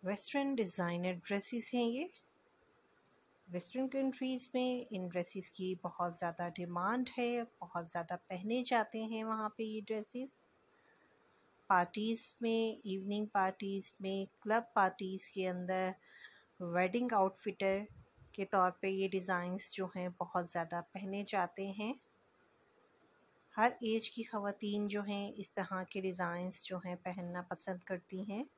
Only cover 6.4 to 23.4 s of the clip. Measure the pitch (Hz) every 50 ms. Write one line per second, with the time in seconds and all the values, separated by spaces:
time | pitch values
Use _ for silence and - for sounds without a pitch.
6.4 | 175 175 170 - 180 175 175 175 175 196 226 254 254 240 - - 247 240 240 240
7.4 | 233 233 _ _ - 175 - 175 170 165 - 175 170 165 180 175 _ _ 190 180
8.4 | 185 208 226 254 247 247 254 233 214 220 - 220 220 220 226 220 220 220 220 220
9.4 | 220 214 208 - 226 220 214 214 208 - 220 214 208 _ - 240 262 277 _ _
10.4 | _ _ _ _ _ _ _ _ _ - - _ _ _ _ _ _ _ _ _
11.4 | _ _ _ _ _ _ 196 180 175 180 - - 214 220 226 226 - - - _
12.4 | 233 226 226 226 226 226 220 - - 208 190 196 190 196 202 208 214 208 _ 202
13.4 | 190 185 196 - - 196 196 196 190 - - - 190 190 196 196 196 190 _ _
14.4 | - 208 214 233 233 233 _ 220 196 185 190 - 202 185 190 185 - - - 196
15.4 | 185 185 180 180 180 180 185 185 185 185 185 - - - - - - - - -
16.4 | - _ _ _ 180 175 170 175 180 185 185 240 247 247 233 208 190 190 190 -
17.4 | - 214 190 - 196 190 190 196 208 214 - - - - _ - - - - -
18.4 | 196 190 - 196 180 185 180 - - 190 190 190 190 190 185 190 180 185 190 175
19.4 | 175 180 180 196 - - - - 190 180 - 185 180 180 175 - 180 175 - 180
20.4 | 175 170 - 175 165 170 - 175 170 _ _ 190 196 190 190 202 208 202 - 202
21.4 | 180 180 - - 196 196 190 202 208 214 269 - _ _ _ _ _ _ _ _
22.4 | _ _ _ _ _ _ _ _ _ _ _ _ _ _ _ _ _ _ _ _